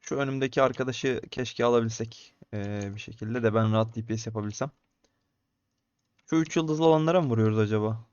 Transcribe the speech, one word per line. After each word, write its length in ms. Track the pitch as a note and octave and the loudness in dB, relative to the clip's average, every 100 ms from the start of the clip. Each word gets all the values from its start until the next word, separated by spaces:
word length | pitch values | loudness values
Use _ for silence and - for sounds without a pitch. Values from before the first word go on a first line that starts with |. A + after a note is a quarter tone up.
Şu 160 | - C#3 | -6 -4
önümdeki 460 | C#3 C3+ C3+ C3+ | -2 -2 -2 2
arkadaşı 580 | C3+ B2+ C3 B2 C3+ A#2+ - | 2 2 -4 -2 -2 -2 -6
keşke 340 | - B2+ - | -8 -8 0
alabilsek, 720 | A#2+ A#2+ A#2 A2+ A2+ - - _ - | 2 4 2 -4 -8 -10 -20 _ -12
ee, 360 | G#2 G2+ G#2 G2+ | -8 -6 -6 -6
bir 60 | G2+ | -10
şekilde 420 | - A2+ G#2+ A#2+ | -14 -12 -6 0
de 120 | A2+ | 2
ben 180 | G#2+ A2 | 4 4
rahat 240 | A2 A2+ A#2 | 2 0 -4
D 60 | A2+ | -6
P 100 | A2 | -6
S 140 | A2+ | -4
yapabilsem. 400 | A2 G#2 G2+ C#3 _ _ _ _ _ _ _ _ _ _ _ _ _ _ _ _ | -6 -6 -6 -8 _ _ _ _ _ _ _ _ _ _ _ _ _ _ _ _
Şu 60 | D#3+ | 0
üç 200 | D#3+ - | 0 -2
yıldızlı 280 | D#3+ D#3 | -2 2
olanlara 360 | D#3+ D#3 D#3 F3+ | 4 6 4 2
mı 100 | D3+ | 2
vuruyoruz 280 | A2+ A2 G#2+ | 2 2 2
acaba? 480 | G#2+ G#2+ G#2+ A2+ - | 2 2 0 -4 -10